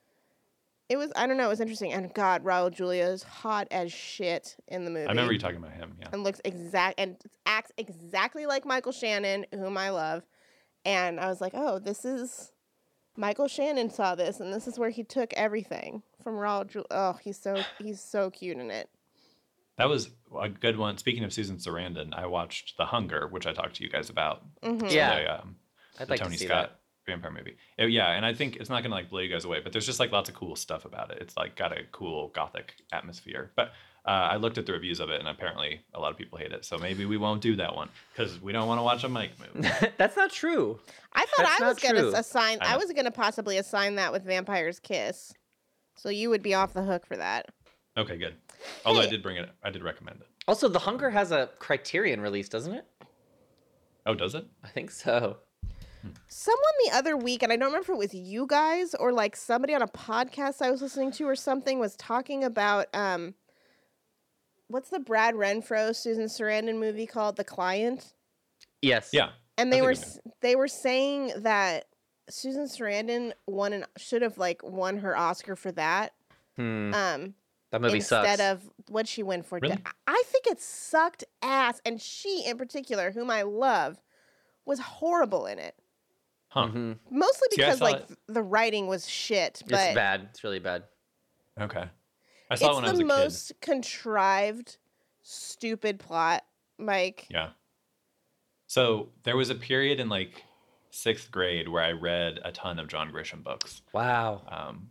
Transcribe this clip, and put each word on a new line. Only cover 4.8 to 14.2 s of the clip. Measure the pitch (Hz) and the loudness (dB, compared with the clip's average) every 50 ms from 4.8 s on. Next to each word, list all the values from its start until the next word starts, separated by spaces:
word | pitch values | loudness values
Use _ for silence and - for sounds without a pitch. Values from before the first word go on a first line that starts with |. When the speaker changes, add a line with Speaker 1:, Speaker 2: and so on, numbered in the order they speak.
| 180 | -6
Speaker 1:
the | 170 | -4
movie. | 170 160 151 | -4 -4 -2
Speaker 2:
I | - | 0
remember | 107 120 123 120 110 | 2 2 4 4 2
you | 101 | 0
talking | 101 90 90 | 0 -4 -6
about | 85 85 78 78 | -6 -10 -14 -14
him, | 82 82 85 85 87 | -14 -14 -14 -14 -16
yeah. | 92 - - | -12 -10 -6
Speaker 1:
And | 202 202 | -4 -2
looks | 196 196 - - | -2 -4 -4 -4
exact, | - 180 175 170 170 185 185 175 190 - - | -8 -6 -8 -6 -2 0 2 2 2 2 0
and | 196 190 180 - - - _ _ - | -2 -4 -4 -8 -18 -20 _ _ 0
acts | - 214 220 226 - - - | 0 0 0 0 -4 -8 -10
exactly | 226 196 180 165 165 170 180 190 - - - 320 302 | -10 -10 -12 -16 -10 -4 0 2 2 2 0 -2 -2
like | 294 277 269 269 | -2 -2 -2 0
Michael | 285 254 262 254 240 262 | 0 0 0 0 -2 -6
Shannon, | - 247 220 214 202 202 196 196 202 196 - - | -4 -2 -2 0 0 0 0 -2 -2 -4 -6 -8
whom | 202 190 190 196 190 | -8 -6 -4 -2 -2
I | 190 196 | -2 -2
love. | 190 175 160 156 160 170 - _ _ _ _ _ _ _ _ _ _ _ - | -2 -2 -2 -2 -4 -6 -8 _ _ _ _ _ _ _ _ _ _ _ -2
And | - 202 185 180 175 170 160 | 0 2 2 2 0 -2 -2
I | 180 190 | -2 -4
was | 185 180 | -2 -2
like, | 190 185 185 | -4 -4 -4
"Oh, | 220 294 294 202 190 | -2 -2 -2 -2 -2
this | 208 202 208 - - | -2 -6 -6 -6 -6
is, | 254 269 254 247 247 - - - - _ _ _ _ _ _ _ _ _ _ _ _ _ | -6 -4 -4 -6 -8 -10 -14 -18 -20 _ _ _ _ _ _ _ _ _ _ _ _ _
Michael | - 208 208 208 - 285 277 | -4 -2 -2 0 0 0 0
Shannon | - - 277 302 294 262 233 226 | 0 0 0 0 2 0 0 0
saw | - - 208 185 180 | 0 0 0 2 2
this, | 170 | 2